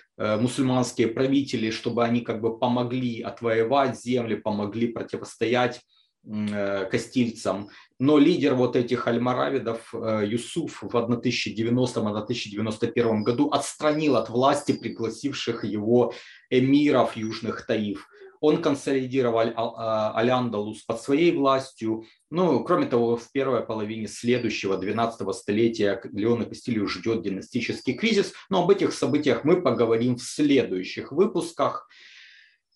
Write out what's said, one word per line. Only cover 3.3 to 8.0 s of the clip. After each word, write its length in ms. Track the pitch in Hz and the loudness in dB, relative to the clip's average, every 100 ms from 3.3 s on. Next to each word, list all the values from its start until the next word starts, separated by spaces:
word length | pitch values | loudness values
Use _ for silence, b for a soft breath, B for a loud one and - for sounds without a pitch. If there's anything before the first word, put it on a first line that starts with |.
| - 117 113 113 139 131 110 | -4 0 2 2 2 2 -2
земли, 360 | 120 123 113 104 | -2 0 0 -4
помогли 500 | 107 104 104 110 117 | -2 -2 -2 -2 -2
противостоять, 960 | - - - - - 113 123 123 - _ _ _ _ - | -2 -6 -8 -10 -4 0 2 0 -4 _ _ _ _ -10
м, 220 | 107 104 | -6 -4
э, 320 | 104 101 98 95 | -4 -2 -2 -2
кастильцам. 800 | 120 - 131 113 - 101 95 104 B B | -4 -2 0 0 -2 -4 -4 -6 B B
Но 200 | - | -2